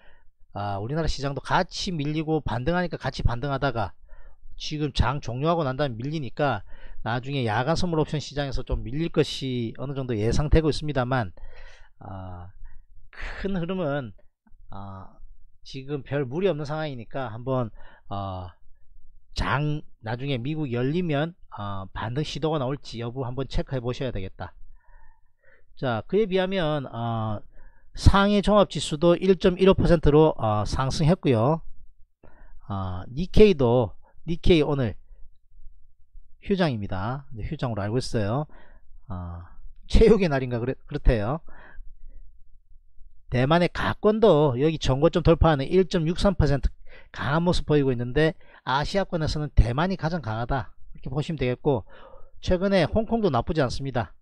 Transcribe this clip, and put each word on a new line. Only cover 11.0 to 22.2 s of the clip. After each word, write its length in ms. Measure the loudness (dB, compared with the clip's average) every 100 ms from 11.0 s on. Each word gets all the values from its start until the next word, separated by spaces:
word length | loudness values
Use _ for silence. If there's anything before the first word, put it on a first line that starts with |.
| 0 0 -2 -6 -12 -12 -14 -16 -20 -18
아, 520 | -14 -12 -12 -12 -14 -12 -10 -10 -14 -16 -16
큰 460 | -10 -10 -6 -4 -4
흐름은, 580 | -2 -2 -2 -2 -6 -12 -20 _ -20 -18 -12
아, 480 | -10 -10 -12 -16 -16 -16 -14 -16 -18
지금 400 | -14 -12 -8 -8
별 220 | -4 -4 -4
무리 220 | -2 0
없는 160 | -2 -4
상황이니까 640 | -6 -6 -8 -8 -8 -8
한번, 400 | -8 -2 -2 -2 -6 -14 -14 -10
어, 400 | -6 -6 -8 -10 -14 -16 -16 -16 -14 -14 -16 -12
장 480 | -4 -2 0 0 -2 -6 -12
나중에 360 | -8 -6 -4 -4
미국 340 | -4 -4 -2
열리면, 640 | -2 0 0 0 0 -2 -6 -16 -10
어, 280 | -6 -6 -8
반등 300 | -8 -6 -4